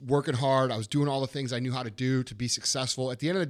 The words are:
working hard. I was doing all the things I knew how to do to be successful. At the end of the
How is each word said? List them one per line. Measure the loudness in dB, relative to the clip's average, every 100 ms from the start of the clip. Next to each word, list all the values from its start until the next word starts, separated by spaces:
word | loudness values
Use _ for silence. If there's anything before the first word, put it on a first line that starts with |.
| 0
working | 2 2
hard. | 0 4 4 4
I | 0
was | 0
doing | 2 2
all | 0
the | -2
things | -4 -4
I | -2
knew | -2
how | -4
to | -6
do | -2 0 2
to | 0 -4
be | -4
successful. | -2 -2 -2 -2 -2 -2
At | -2
the | 0
end | 0
of |
the | 0